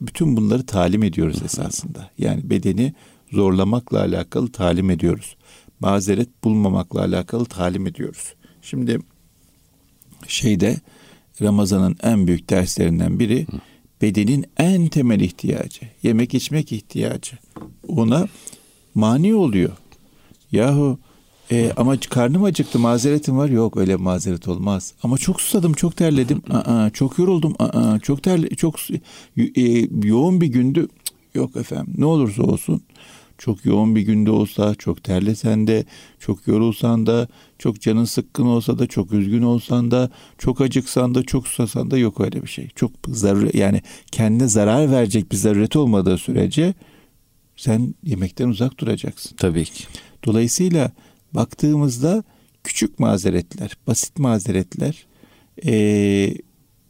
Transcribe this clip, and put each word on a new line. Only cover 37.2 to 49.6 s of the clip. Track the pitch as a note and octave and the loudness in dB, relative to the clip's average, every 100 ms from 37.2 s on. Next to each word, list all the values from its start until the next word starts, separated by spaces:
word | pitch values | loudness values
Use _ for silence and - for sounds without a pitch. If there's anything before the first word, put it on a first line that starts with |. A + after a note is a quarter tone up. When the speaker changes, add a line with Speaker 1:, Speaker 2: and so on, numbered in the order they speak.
| A#2+ - - - | -2 -8 -20 -8
Speaker 1:
çok | - G#2+ | -6 -2
canın | - A2 A#2 | 0 0 0
sıkkın | - - - A#2+ | -2 -6 -2 0
olsa | A#2+ A2+ F#2+ | 0 0 -2
da, | A#2+ | -2
çok | - F#2 | -2 -2
üzgün | G#2 G2 A2+ | 0 0 0
olsan | A#2+ A#2+ - A#2+ A#2+ | 0 -2 0 -2 2
da, | B2 B2+ - - - | 0 0 -6 -20 -6
çok | - B2 | -4 0
acıksan | C3+ C3 B2 - B2 B2 | 0 0 -2 0 0 0
da, | |
çok | B2+ C3+ - | 0 -4 -4
susasan | - A#2 A#2 A2+ | -4 -2 -2 -2
da | C3 | 2
yok | A#2 - | 0 0
öyle | G2 - | -4 -4
bir | - | -10
şey. | - - - | -12 -10 -4
Çok | B2 - - | -4 -4 -8
zarur-, | A#2 G2 G2+ A2 - | 0 2 2 2 2
yani | G2 G2+ - - - | 2 0 -4 -20 -12
kendine | - A2 A2+ C3 | -2 0 2 2
zarar | A2 G#2 A#2+ D3+ | 2 2 4 4
verecek | C3 A2+ A2 F2+ | 2 2 0 -2
bir | G2 | 0
zaruret | G#2+ G2+ G#2+ D3+ | 2 2 2 2
olmadığı | C#3 G#2 F#2 F#2 | 2 4 2 0
sürece | - B2 F#2 D3+ E3+ F#3+ - - _ _ _ _ _ - | 0 0 0 0 0 -2 -10 -20 _ _ _ _ _ -8
sen | - A2+ A#2+ - | -2 0 0 -4
yemekten | E3+ G2+ F#2 - B2 | -6 -4 -4 -2 -2
uzak | G#2 B2+ - | 0 -2 -4
duracaksın. | - G#2 - - - - | -4 -4 -6 -12 -14 -2
Speaker 2:
Tabii | F#2+ E2 | 0 0